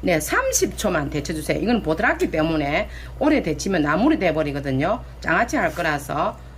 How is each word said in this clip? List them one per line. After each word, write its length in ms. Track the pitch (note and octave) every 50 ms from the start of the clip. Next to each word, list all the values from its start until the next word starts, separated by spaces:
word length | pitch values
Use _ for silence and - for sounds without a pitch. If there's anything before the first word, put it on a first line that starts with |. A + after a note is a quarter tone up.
네, 180 | - F#3+ F3 D#3
삼십 580 | D3+ - - A4 C5+ C5+ A#4+ - G4 - - -
초만 320 | - G#3 F3+ D#3+ C#3+ C#3
데쳐주세요. 500 | - D3 C#3 - E3+ D#3 D3+ - D#3 D3+
이건 220 | - G3+ A#3+ A3
보드랍기 480 | C#3+ D3+ D#3+ D#3+ G#3+ C4+ E4 D#4+ F#4 -
때문에 600 | - D#3+ D#3 E3 E3 D#3 D3 C#3 D3 F3 G#3+ - - - - - - -
오래 220 | C4+ D4+ D#4+ C4
데치면 400 | F#3 F3 D3+ - - G3 F#3+ F3
나물이 380 | D3 D3 D3+ E3+ A3 D4+ D#4+ -
돼버리거든요. 840 | F#3+ F3 D3+ D#3 D#3 D3 C3+ C#3+ C3+ C#3 C3 C3 D3 F3 G#3+ B3 - - - -
장아찌 340 | - - D#3+ F#3 A#3 A#3 -
할 180 | C#4 G3+ E3 -
거라서, 640 | - F3 D#3+ D3 C#3+ C#3 - C#3+ D3 F3 G#3 A3+ - - - -